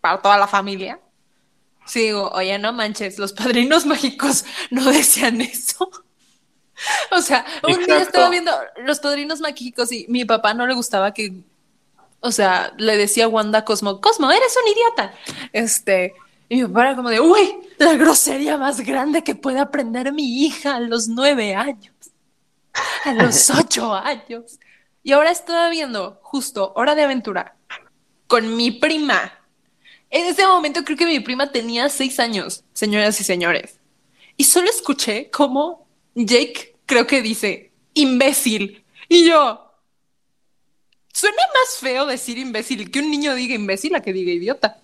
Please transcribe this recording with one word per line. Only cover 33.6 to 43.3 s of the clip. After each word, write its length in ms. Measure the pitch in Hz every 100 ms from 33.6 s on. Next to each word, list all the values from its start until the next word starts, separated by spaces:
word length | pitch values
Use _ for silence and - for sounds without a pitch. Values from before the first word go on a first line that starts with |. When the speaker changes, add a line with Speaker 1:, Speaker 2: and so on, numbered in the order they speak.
| - _ _ _ _ _ _ -
Speaker 1:
Y 80 | 277
solo 240 | 359 359
escuché 600 | 466 - 269 - 214 294
cómo 560 | - 285 269 311 339 _ _ _ 233
Jake 600 | 214 240 294 - - _ -
creo 220 | 247 247
que 140 | 277
dice, 500 | 220 220 208 165 _ _ _ 302
"Imbécil". 880 | 269 247 269 269 247 214 196 - _ _ -
Y 180 | 339 339
yo, 440 | 320 262 220 _ _ _ _ _ _ _ _ _ _ _ _ _ _ _
suena 300 | - 415 440 719
más 240 | 554 508 -
feo 260 | 262 254 285
decir 320 | 254 - 240
imbécil, 540 | 262 214 220 233 190
que 80 | 269
un 100 | 302
niño 220 | 294 294